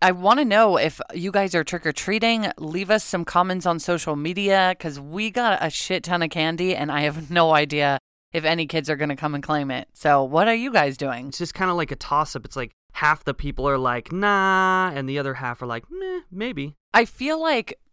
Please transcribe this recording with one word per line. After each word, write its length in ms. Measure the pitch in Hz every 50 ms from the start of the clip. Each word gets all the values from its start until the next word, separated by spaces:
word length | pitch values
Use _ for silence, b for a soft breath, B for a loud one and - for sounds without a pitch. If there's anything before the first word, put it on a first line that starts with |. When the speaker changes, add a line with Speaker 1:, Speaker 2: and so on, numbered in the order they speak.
Speaker 1:
I 120 | - 185 185
wanna 320 | 180 180 196 233 277 302
know 320 | 233 202 214 226 214 180 131
if 240 | 120 156 - - - - -
you 160 | 175 170 196
guys 240 | 185 202 196 190 180
are 120 | 170 151
trick-or-treating. 880 | - - 170 - 160 147 - - - 202 220 226 226 233 220 214 190 - -
Leave 320 | 156 151 160 185 196 180
us 140 | 214 220 -
some 220 | - - 175 170
comments 400 | - - 175 180 185 185 185 175
on 140 | 180 170 165
social 360 | - - 175 165 - 165 151
media, 640 | 143 147 165 180 190 202 196 196 196 185 185 185 -
'cause 180 | - 165 143 143
we 320 | 139 143 160 196 214 220
got 300 | 190 247 240 226 190 -
a 80 | - 160
shit 360 | - - - - 185 175 -
ton 180 | 170 180 175 170
of 60 | 156
candy, 440 | - 175 156 160 170 165 180 185 180
and 160 | - 147 151
I 120 | 143 147
have 280 | 151 151 147 160 156 139
<laughs> 0 |
no 240 | 170 175 165 160 156
idea 460 | 147 151 143 147 147 147 143 139 127 - _ _ _ _ _
if 140 | - 165 156
any 200 | 156 165 165 160
kids 240 | 143 - 160 143 147
are 60 | 156
gonna 220 | 139 151 147 143 131
come 180 | 156 151 147
and 80 | 143 139
claim 260 | - 151 147 143 135
it. 200 | 131 123 - -
So 320 | _ - - 156 143 139 139
what 240 | 131 143 160 196 220
are 80 | 226
you 160 | 226 247 277
guys 240 | 240 196 147 139 131
doing? 320 | - 143 135 123 120 127 139
Speaker 2:
It's 100 | - -
just 160 | 175 160 -
kinda 200 | - 185 185 175
like 180 | 175 160 -
a 60 | 135 -
toss-up. 480 | - - 147 147 151 - - 135 110
It's 100 | - -
like 160 | 135 123 113 - _ _ _ -
half 320 | - 156 151 156 151 -
the 80 | 147 131
people 340 | - - 143 135 127 131 143
are 100 | 139 131
like, 360 | 131 127 120 120 117 - 165
"Nah," 800 | 185 202 208 202 196 190 190 190 190 190 185 185 185 185 185 151
and 140 | 139 135 131
the 100 | 139 143
other 140 | 139 139 131
half 280 | 127 135 123 120 -
are 60 | 127 120
like, 160 | 117 117 - -
"Meh, 300 | 330 370 381 370 370 359 - _
maybe." 440 | 180 190 220 254 233 147 139 143 - _ _ _ -
Speaker 1:
I 100 | 220 240
feel 380 | 226 - - 254 285 311 320
like 360 | 320 320 294 240 - - - - _ _